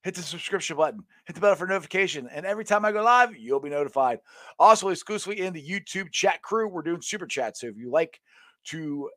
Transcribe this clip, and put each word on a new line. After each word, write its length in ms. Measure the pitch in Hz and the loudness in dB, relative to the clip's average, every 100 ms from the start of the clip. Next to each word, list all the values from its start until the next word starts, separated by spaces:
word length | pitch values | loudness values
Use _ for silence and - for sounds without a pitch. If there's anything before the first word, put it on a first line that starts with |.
Hit 120 | 185 180 | -8 -8
the 60 | |
subscription 560 | 151 165 - 190 - 151 | -12 -10 -4 -4 -4 0
button. 260 | 156 107 - _ - | 0 0 -18 _ -18
Hit 80 | |
the 80 | - | 2
bell 140 | 202 185 | 2 4
for 120 | 185 | 0
notification. 600 | 196 147 185 190 143 123 | -2 -2 -2 -2 -2 -10
And 140 | 147 185 | -8 -6
every 180 | 214 | -6
time 220 | 214 208 214 | 0 2 2
I 80 | |
go 100 | 214 | 2
live, 320 | 226 247 247 165 | 4 6 4 0
you'll 240 | 113 139 | -2 -2
be 100 | 143 | 0
notified. 500 | 143 143 139 131 113 _ - - - | -2 -2 2 2 0 _ -20 -20 6
Also, 300 | 190 220 190 | 8 8 2
exclusively 520 | 170 - 214 - 208 | -4 -4 -8 -6 -4
in 100 | 190 | -4
the 100 | 170 | -6
YouTube 500 | 143 196 196 190 180 | -8 -8 -6 -8 -6
chat 280 | - 190 170 | 2 2 2
crew, 280 | - 226 214 | -2 -2 0
we're 140 | 180 | -4
doing 180 | 156 170 | -4 -4
super 240 | - 208 - | -6 -8 -6
chats. 340 | 143 113 - | -4 -4 -6
So 80 | 120 | -10
if 80 | 104 | -10
you 140 | 120 | 0
like 300 | 147 165 _ _ _ _ _ - | 2 0 _ _ _ _ _ -14
to 440 | 160 151 143 139 | -10 -6 -6 -8